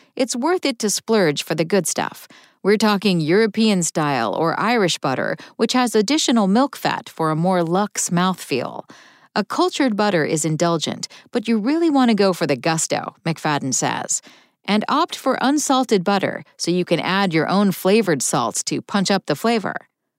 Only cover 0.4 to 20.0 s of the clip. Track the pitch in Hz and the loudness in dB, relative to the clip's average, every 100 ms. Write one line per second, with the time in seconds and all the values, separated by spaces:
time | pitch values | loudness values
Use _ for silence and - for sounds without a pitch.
0.4 | 294 370 277 240 208 - - 220 170 147 | 0 0 -2 -2 -2 -2 0 2 2 0
1.4 | - 160 165 196 165 - 80 - - - | -2 -4 0 0 0 -4 -6 -8 -20 -20
2.4 | - _ 190 208 220 202 202 175 151 190 | -20 _ 0 2 2 2 2 2 2 2
3.4 | 226 220 220 190 160 - 147 131 113 87 | 2 2 2 2 0 -2 0 0 0 0
4.4 | 165 - 202 240 180 - 147 139 - 156 | -2 0 0 2 0 0 -2 -2 -4 -6
5.4 | - - 226 254 247 220 208 311 - 233 | -10 -4 0 2 2 2 2 2 2 2
6.4 | 190 214 277 - 151 - - - 160 156 | 4 2 2 -2 -4 -4 -8 -4 -2 0
7.4 | 175 185 165 180 208 - - 175 185 175 | 2 2 2 0 0 -4 -2 0 0 -2
8.4 | - 127 - - - - - _ _ 220 | -4 -4 -4 -10 -16 -20 -20 _ _ -4
9.4 | 202 - 359 - 269 202 208 180 147 156 | -2 0 0 0 0 0 0 0 0 -2
10.4 | 160 151 170 165 - - - - - 247 | -2 0 0 0 -2 -6 -10 -16 -8 -4
11.4 | 214 226 214 320 339 277 247 202 202 175 | 0 0 0 0 2 4 4 4 2 2
12.4 | 156 135 160 160 - - - - 165 156 | -2 -2 -2 -2 -2 -4 -6 -8 -6 -4
13.4 | 156 143 135 123 131 117 - - - - | -2 -2 -2 -2 -2 -4 -4 -6 -8 -20
14.4 | _ _ - 214 - 269 349 - 269 247 | _ _ -2 -2 0 0 0 -2 -2 0
15.4 | 254 294 - 262 262 202 175 202 147 - | 0 0 2 2 2 0 2 0 0 -4
16.4 | - - - 180 175 165 - 190 196 160 | -10 -8 -2 0 0 0 0 0 0 0
17.4 | 143 190 208 - 185 214 190 143 - 151 | 0 2 2 2 2 2 4 0 0 -2
18.4 | 113 - - - - 202 185 196 - 147 | -2 -4 -6 -6 -4 -2 0 0 -2 -2
19.4 | 226 233 123 - - _ | 0 0 -2 -8 -12 _